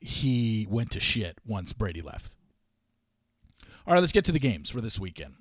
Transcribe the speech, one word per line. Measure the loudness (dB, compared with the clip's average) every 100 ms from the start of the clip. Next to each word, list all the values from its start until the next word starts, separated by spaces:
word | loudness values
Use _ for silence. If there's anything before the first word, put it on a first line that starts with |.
he | -10 -2 0 2 2 0 0
went | -2 -2
to | -2
shit | 0 0 -2 -8 -8
once | -6 -6
Brady | -4 -4 -6
left. | -10 -12 -16 -18 _ _ _ _ _ _ _ _ _ _ _ _ -20 -6 4
All |
right, | 6
let's | 6
get | 4 4
to |
the | 4
games | 2 0 -4
for | -6
this | -6 -6
weekend. | -8 -10 -14 -18